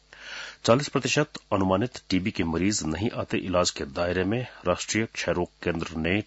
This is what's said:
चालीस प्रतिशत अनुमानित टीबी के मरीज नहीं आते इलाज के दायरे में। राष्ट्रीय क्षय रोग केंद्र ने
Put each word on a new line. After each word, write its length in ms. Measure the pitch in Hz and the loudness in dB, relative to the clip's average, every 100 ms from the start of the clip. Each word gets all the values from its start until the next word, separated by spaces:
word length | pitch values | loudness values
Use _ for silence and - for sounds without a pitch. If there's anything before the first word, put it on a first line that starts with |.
| _ - - - - - - | _ -20 -16 -14 -14 -2 4
चालीस 240 | 123 143 | 4 4
प्रतिशत 500 | 139 127 147 151 - - | -2 0 0 0 -4 -2
अनुमानित 480 | 98 95 95 123 - - | 2 4 2 0 -4 -2
टीबी 220 | 92 95 | 0 0
के 120 | - 85 | -2 0
मरीज 380 | 80 95 104 78 | 2 0 0 -2
नहीं 240 | 80 113 | -2 -2
आते 260 | 123 101 - | -4 -4 -4
इलाज 320 | - 87 90 | 0 2 2
के 160 | - 69 | 0 -6
दायरे 300 | 67 87 90 92 | -4 -2 0 0
में। 160 | 117 123 - 90 | -2 -4 -4 0
राष्ट्रीय 380 | 87 - 104 113 | 0 0 -2 -2
क्षय 280 | - - | -4 -2
रोग 160 | 85 85 _ | 0 -2 _
केंद्र 340 | 87 82 82 80 | -4 -2 -4 -2
ने 220 | 80 101 | 0 0